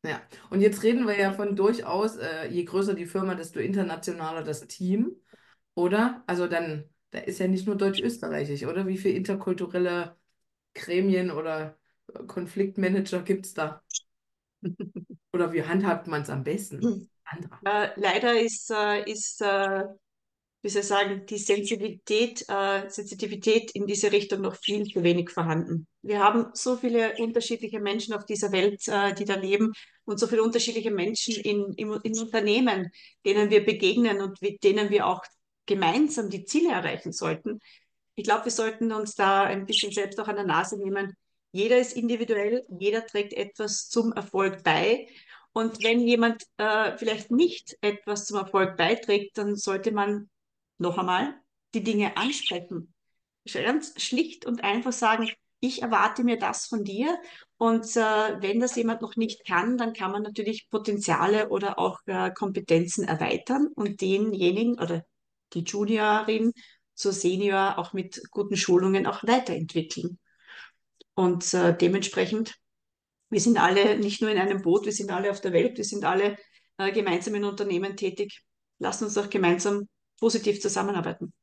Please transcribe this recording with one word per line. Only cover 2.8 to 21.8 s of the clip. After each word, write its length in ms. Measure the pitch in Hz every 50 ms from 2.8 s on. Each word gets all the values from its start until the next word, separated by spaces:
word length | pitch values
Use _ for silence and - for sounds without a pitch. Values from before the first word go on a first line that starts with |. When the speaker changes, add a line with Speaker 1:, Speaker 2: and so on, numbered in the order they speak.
| 196 202 190
Speaker 1:
die 120 | 170 175
Firma, 280 | 170 - 190 190 190 185
desto 240 | 180 165 - - -
internationaler 880 | - 196 196 196 - 170 165 165 - - 165 170 160 156 165 165 151
das 220 | 151 151 - -
Team, 500 | - - - 185 180 190 220 240 349 381 - _ _ - _ _ _ _ _ _ _ _
oder? 480 | - 175 180 196 214 233 247 247 - -
Also 200 | - 175 175 180
dann, 380 | 170 170 165 170 160 151 151 147 _ _ _ _ _
da 80 | - -
ist 220 | - - - -
ja 80 | 190 185
nicht 180 | 190 185 -
nur 100 | 214 202
deutsch-österreichisch, 880 | 196 196 196 196 - - 233 233 - - 160 156 151 143 147 143 143 147
oder? 220 | 151 165 185 196
Wie 100 | 185 190
viele 180 | 190 - 196 -
interkulturelle 1000 | - 190 - 196 196 - 190 185 180 180 175 - 180 180 180 175 175 175 175 - _ _ _ _ _ _ _ _ _ _ _ _
Gremien 560 | - - - 175 180 196 196 190 180 185 180
oder, 480 | 156 151 160 160 160 156 156 156 - _ _ _ _ _ _ - -
äh, 100 | - -
Konfliktmanager 960 | - - - 180 175 - 196 196 196 196 202 190 185 190 190 190 - - 180
gibt's 320 | 180 - 190 190 - - -
da? 280 | - 156 156 156 - _ _ - - _ _ _ _ _ _ _ _ _ _ _ _
<laughs> 560 | - 180 180 - 196 202 _ 185 170 _ - - _ _
Oder 200 | - 175 175 165
wie 100 | 165 165
handhabt 440 | 151 156 170 196 202 190 170 170 -
man's 240 | 170 160 147 143 -
am 120 | 143 139
besten? 380 | 127 147 165 214 - - 147 -
Speaker 2:
Hm. 260 | 208 240 208 196 - _ _ _ _ -
Speaker 1:
Sandra. 300 | 151 170 175 160 - - -
Speaker 2:
Äh, 260 | 196 208 208 208 - -
leider 440 | - 202 190 185 208 247 240 240 226
ist, 300 | 233 226 226 - - -
äh, 380 | 220 214 214 208 208 208 208 -
ist, 340 | 220 214 - - - -
äh, 420 | 214 202 196 196 196 196 196 190 196 202 - _ _ _ _ _ _ _ _ _ _ _ _ _
wie 60 | - 202
soll 120 | 196 202
ich 80 | 202 -
sagen, 380 | 208 202 202 196 196 190 190
die 120 | - 220 202
Sensibilität, 1040 | - - 202 208 202 202 226 196